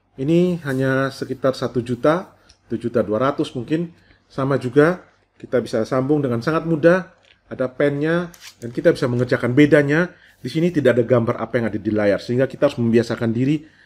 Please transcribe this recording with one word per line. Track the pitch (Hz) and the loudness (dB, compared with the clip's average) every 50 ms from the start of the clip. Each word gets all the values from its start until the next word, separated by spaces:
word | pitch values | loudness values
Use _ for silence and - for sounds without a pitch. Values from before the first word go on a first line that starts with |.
| _ _ _ | _ _ _
Ini | - 135 147 165 170 180 180 175 165 143 | -6 -2 0 2 2 2 2 0 -4 -6
hanya | 139 131 131 135 131 131 131 135 135 | -4 -2 -2 0 0 0 0 -2 -4
sekitar | 131 - - - 131 - - 131 127 - | -6 -8 -8 -8 -6 -2 -2 -2 -2 -2
satu | 135 120 - 127 117 | -4 -4 -4 -4 -4
juta, | 123 123 117 - 147 160 180 202 - _ _ _ _ _ _ _ - | -4 -4 0 2 2 2 0 -2 -8 _ _ _ _ _ _ _ -8
satu | 117 113 | -8 -6
juta | 117 117 - 113 101 | -6 -2 -2 -2 0
dua | 95 104 110 127 139 | 0 0 0 0 0
ratus | 143 - 151 - | 0 -2 -4 -6
mungkin. | - 131 117 120 151 165 170 170 - _ _ _ _ _ _ _ | -6 -10 -6 -4 -4 -4 -4 -6 -10 _ _ _ _ _ _ _
Sama | - - 135 135 139 | -8 -6 -2 -2 -2
juga, | 127 123 123 120 143 147 165 185 180 - _ _ _ _ _ _ | -2 -4 0 4 4 4 4 2 -2 -8 _ _ _ _ _ _
kita | _ - - - 123 | _ -8 -4 -2 -2
bisa | 110 107 - 113 110 | -2 -2 -2 -4 -2
sambung | - 139 131 131 135 151 151 135 | -2 -2 -2 0 0 0 0 0
dengan | 127 117 117 | 0 -2 -2
sangat | - 165 156 165 160 | -2 -2 -2 -2 -2
mudah. | 165 165 147 135 165 180 185 175 - _ _ _ _ _ _ _ _ | -2 0 4 4 4 4 4 0 -6 _ _ _ _ _ _ _ _
Ada | 113 117 127 127 | -8 -6 -6 -6
pennya, | - - 147 143 143 143 147 160 165 175 180 170 - - - - - _ 120 | -2 -2 0 0 0 0 -2 -2 -2 -2 -2 -6 -10 -18 -20 -20 -18 _ -14
dan | 117 | -10
kita | 120 - - 170 147 | -8 0 2 2 2
bisa | - 151 127 | 2 0 -2
mengerjakan. | 120 120 123 120 135 120 - 120 | 0 0 0 0 0 0 0 2
Bedanya, | 123 139 147 143 156 147 143 139 147 160 180 175 - - _ _ _ _ | 4 4 6 6 6 4 4 4 2 0 0 -2 -6 -12 _ _ _ _
di | - 131 | -14 -8
sini | - 160 165 180 | -2 -2 0 0
tidak | 170 156 123 123 117 | 0 2 2 4 4
ada | 123 117 | 4 2
gambar | 110 127 120 113 110 120 | 2 2 2 2 0 -2
apa | - 113 - - 123 | -4 -6 -4 -4 -4
yang | 117 104 | -2 -4
ada | 101 | -4
di | 104 90 110 | -4 -4 -2
layar, | 107 107 104 101 95 90 - | -2 0 2 2 0 0 -2
sehingga | - 120 123 135 131 | -4 -2 0 -2 -2
kita | - - 151 143 | 0 0 0 0
harus | - - | 0 0
membiasakan | 117 117 113 117 113 - 117 - 120 113 110 | 0 2 4 2 2 2 -2 -4 -2 -2 -2
diri | 117 131 135 156 151 - - _ _ _ | 0 0 0 0 -2 -4 -10 _ _ _